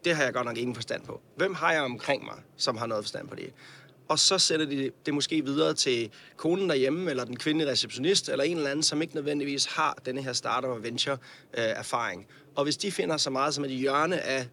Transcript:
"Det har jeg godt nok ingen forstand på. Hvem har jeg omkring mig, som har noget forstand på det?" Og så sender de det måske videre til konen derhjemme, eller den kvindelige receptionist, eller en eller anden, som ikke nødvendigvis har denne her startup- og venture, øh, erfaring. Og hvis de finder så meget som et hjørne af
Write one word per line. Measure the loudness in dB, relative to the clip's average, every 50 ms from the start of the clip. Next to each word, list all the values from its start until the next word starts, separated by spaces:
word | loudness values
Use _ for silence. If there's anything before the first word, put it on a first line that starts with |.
| _
"Det | 0 2
har | 4 2
jeg | 2 2
godt | 0 -2
nok | -2 -2 -2
ingen | -2 -4 -4
forstand | -6 -6 -6 -6 -8 -6
på. | -10 -14 -14 -14 -18 -4
Hvem | -2 0 0 0
har | 0 0 2 2
jeg | 2 0
omkring | -2 -4 -6 -2 -2 -2 -2 -2
mig, | -8 -12 -14 -16 -20 -8
som | -2 -2 -2 0
har | 0 -2
noget | -2 -2 -2 -4
forstand | -4 -8 -8 -10 -10
på | -10
det?" | -10 -10 -12 -14 -16 -20 -20 -20 -20 -20 -20 -20 _ -2 -2
Og | 2 4
så | 6 4 6 6
sender | 4 4 4 2 2
de | 2 0 -2 -2 -2 -4 -4 _
det | -2 0
måske | 0 0 2 0 0 0
videre | 2 2 2 2 2 2
til | 2 2 2 4 2 0 -2 -6 -16 -20 -20 -16
konen | -4 0 0 2 2 2 2
derhjemme, | 4 4 4 2 2 0 0 -2
eller | -2 -2 -4
den | -4 -8
kvindelige | -4 0 2 2 2 2 2
receptionist, | 2 0 0 -2 -4 -2 2 2 2 2 2 0
eller | 0 0 2
en | 0 2
eller | 0 0 0
anden, | 0 2 0
som | 2 2 0 -2
ikke | -2 -4
nødvendigvis | -4 -2 -2 -2 -2 -2 -2 0 -2 -2
har | -2 0 0 0 0 0 -2 -6
denne | -6 -4 -4 -4
her | -4 -4
startup- | -4 -2 0 -2 0 0 -2
og | -4 -4 -4
venture, | -6 -2 -2 -2 -2 -2 -4 -6 -16 -20 -20 -20 _ -4 -2
øh, | 0
erfaring. | 0 -2 -2 -4 -2 -2 0 0 0 -4 -6 -12 -18 -20 -20 -20 -8 -2
Og | 0 0
hvis | 0 0
de | -2 -2 -4 0
finder | 0 0 0 0
så | 0 0 0
meget | 0 2 2 2 0
som | -2 -2
et | -4
hjørne | -2 0 0 2 2 4 2 2 0 -2
af | 0 -2 -2 -2 -2 -6